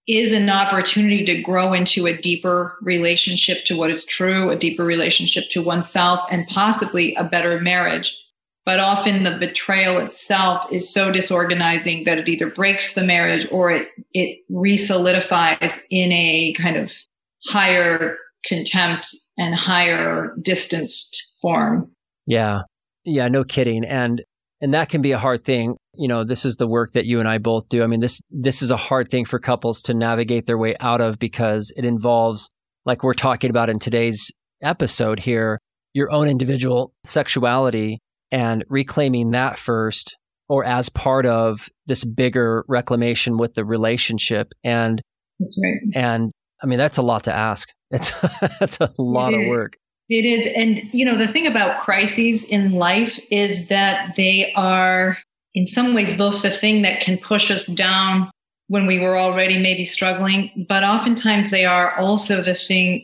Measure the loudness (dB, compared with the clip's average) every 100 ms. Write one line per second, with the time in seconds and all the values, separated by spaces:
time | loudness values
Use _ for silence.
0 | -2 0 2 2 2 2 2 0 0 2
1 | 2 2 0 -2 0 0 2 2 0 0
2 | 0 -2 -2 -2 0 -2 -2 -6 -2 0
3 | 2 2 0 0 0 0 -2 -2 -2 -2
4 | -4 -2 0 2 2 2 0 0 0 2
5 | 2 2 2 -2 -2 -2 0 0 0 2
6 | 4 2 0 -4 -2 0 2 2 0 0
7 | 0 0 -2 0 0 0 0 2 0 -2
8 | -4 -8 -18 _ _ _ -2 2 2 2
9 | 2 2 0 -2 -4 -4 0 2 2 0
10 | -2 -4 0 2 2 0 -2 -2 0 0
11 | 2 0 0 0 0 0 2 0 -2 -4
12 | -2 -2 0 -2 -4 -2 0 0 0 0
13 | 2 2 2 0 -2 0 2 2 -2 -14
14 | -8 -4 -4 -6 -8 -2 2 2 2 2
15 | 2 2 2 2 2 2 -2 -6 -4 0
16 | 2 2 2 2 0 -2 -2 -2 -4 -8
17 | -16 _ _ _ -4 0 2 4 2 0
18 | -2 -6 -16 _ -6 -4 0 0 0 0
19 | -4 -8 -12 -6 -4 -2 0 2 2 2
20 | 0 -2 -4 -6 -2 0 0 -4 -2 -2
21 | -2 -6 -8 _ -2 0 0 0 -4 _
22 | _ _ -2 0 0 -2 -6 _ _ _
23 | -4 -2 2 0 0 0 0 0 -2 -2
24 | -2 -2 -6 _ _ -6 -2 0 0 0
25 | 0 0 0 -2 0 -2 -2 -6 _ -6
26 | -2 -2 -2 -2 -2 -2 0 0 0 -2
27 | 0 0 0 0 0 -2 0 0 2 0
28 | 0 -2 -6 -4 0 2 2 -2 0 -2
29 | 0 -2 -2 -4 -2 -2 -2 -4 -2 -2
30 | 0 0 0 -2 0 0 0 -2 0 0
31 | 0 -2 -6 -2 -2 -2 -4 -4 -2 0
32 | 2 2 2 -2 -8 _ _ _ -4 -2
33 | 0 0 0 0 0 0 0 -2 -2 0
34 | 0 0 -4 -6 _ -8 -4 -2 -2 0
35 | -2 -2 -2 0 0 -4 _ _ _ -4
36 | 0 2 2 0 0 0 0 0 -2 _
37 | -4 -2 0 0 0 2 0 0 -4 -6
38 | _ _ -6 -2 0 -2 -2 -4 -2 0
39 | 0 2 0 0 0 -4 -4 -2 -2 -4
40 | -8 -12 _ _ -2 -2 0 -2 -2 -2
41 | 0 2 2 2 0 -2 -10 _ -6 -4
42 | -4 0 0 2 2 0 0 -2 0 0
43 | 0 0 0 0 -2 -2 -2 0 0 0
44 | -2 -2 -2 -2 -4 -6 -2 0 0 -2
45 | -4 _ _ -8 -8 -4 -2 -2 -4 -2
46 | 0 0 -4 -6 _ _ -4 0 0 0
47 | 0 0 0 -2 -2 -4 -8 _ -8 -4
48 | -4 -2 -4 -2 -4 -2 -4 0 -2 -2
49 | -2 0 2 0 0 -2 -4 -10 _ _
50 | -2 0 2 2 0 0 2 0 -2 0
51 | 2 2 0 0 0 2 0 -2 -2 0
52 | 0 2 2 0 0 0 2 2 2 2
53 | 0 -2 -4 0 0 -2 -2 0 2 0
54 | -4 0 2 2 0 0 2 4 4 2
55 | 0 -2 -8 _ _ -2 -2 0 2 2
56 | 0 0 0 0 -2 0 2 2 2 0
57 | -2 -2 0 0 2 0 -4 -2 2 2
58 | 2 2 0 -6 _ _ -4 0 2 2
59 | 2 2 2 2 2 2 2 0 -2 -2
60 | -2 0 0 0 -2 -6 -2 0 2 2
61 | 2 0 2 2 2 2 4 4 2 0
62 | 0 0 0 0 0 -2 0 0 2 0